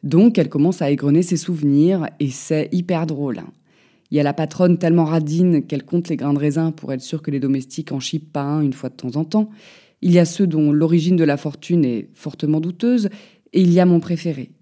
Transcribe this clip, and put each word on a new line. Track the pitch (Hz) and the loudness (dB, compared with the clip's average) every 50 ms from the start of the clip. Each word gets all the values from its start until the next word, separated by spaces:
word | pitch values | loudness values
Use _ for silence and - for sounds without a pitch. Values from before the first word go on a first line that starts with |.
| - | -6
Donc | 143 143 165 202 240 226 - | 0 2 4 4 4 4 2
elle | 160 147 | 0 0
commence | - 147 143 175 185 - | 0 0 2 2 2 0
à | 170 143 | 0 -2
égrener | 147 139 139 143 143 165 180 | -2 0 0 2 2 2 2
ses | 175 185 | 2 -2
souvenirs, | 156 - - 180 156 147 147 139 143 151 175 196 185 156 - - _ | -2 -2 -4 -4 -2 0 2 4 4 4 4 2 0 -2 -6 -6 _
et | 147 139 | -4 -4
c'est | 127 - - - 165 156 151 - | -4 -8 -6 -4 -2 -2 -2 -2
hyper | - 185 175 175 180 160 165 | -2 -4 -2 -2 -2 -2 -2
drôle, | 165 156 139 143 139 117 - | -4 -4 -6 -4 -6 -6 -8
hein. | - - - _ _ _ _ _ _ _ _ _ _ _ | -10 -16 -20 _ _ _ _ _ _ _ _ _ _ _
Il | - | -2
y | 147 | 0
a | 143 | 0
la | 143 143 | 0 0
patronne | - 160 151 - - 180 180 175 | -2 -4 -6 -2 0 2 2 2
tellement | 170 180 165 165 156 165 | 2 2 2 2 2 2
radine | 151 160 165 156 147 151 165 180 180 170 147 131 | 2 0 -2 -2 -2 0 0 2 2 2 0 -2
qu'elle | - - 139 - | -2 -6 -8 -6
compte | - - 175 170 - | -4 -4 -4 -4 -4
les | 165 | -6
grains | 127 127 143 143 | -4 -2 -2 -2
de | 143 | 0
raisin | 143 151 143 160 160 165 | 0 0 0 0 -2 -2
pour | 156 156 - 135 135 | -4 -6 -10 -8 -8
être | 127 | -8
sûre | - - - 156 151 | -8 -8 -10 -8 -6
que | - | -6
les | 143 139 | -4 -4
domestiques | 127 135 139 135 131 - - - - - - | -2 -2 -2 -2 -4 -8 -10 -12 -10 -8 -8
en | 135 | -8
chipent | 127 - - 160 151 - | -6 -6 -6 -8 -8 -6
pas | _ 147 139 | _ -6 -4
un | 139 147 156 | -2 -2 0
une | 151 139 127 | 0 0 -2
fois | - - 127 | -4 -10 -12
de | - | -12
temps | - - 127 117 | -10 -10 -6 -4
en | 143 165 | -4 -4
temps. | 160 160 214 214 214 - - - - - - _ _ _ _ - | 0 0 -2 -2 -2 -6 -20 -20 -20 -20 -20 _ _ _ _ 0
Il | 180 175 | 4 4
y | 175 | 4
a | 175 | 4
ceux | 170 - - 202 | 4 2 0 0
dont | 175 156 156 151 147 | 0 2 2 2 2
l'origine | 147 151 160 160 170 175 151 175 185 | 2 2 2 4 2 2 2 2 2
de | 175 160 | 2 2
la | 151 143 143 | 2 0 -2
fortune | - 151 143 - - - 175 175 147 | -4 -8 -10 -10 -6 -2 2 2 2
est | 127 120 110 98 - _ | 2 0 -4 -8 -10 _
fortement | - - 151 143 - - 147 151 156 | -12 -12 -12 -8 -6 -2 0 0 0
douteuse, | 160 175 180 175 - 240 247 247 208 196 - - - - _ _ _ _ - | -2 -4 -6 -2 0 0 0 2 0 -2 -4 -8 -20 -20 _ _ _ _ 0
et | - 190 | 2 4
il | 175 170 | 6 6
y | 185 | 6
a | 180 | 6
mon | 185 175 170 | 6 4 4
préféré | 165 - 175 170 - 170 156 131 127 - - _ | 2 0 -6 -4 -4 -6 -6 -6 -10 -14 -16 _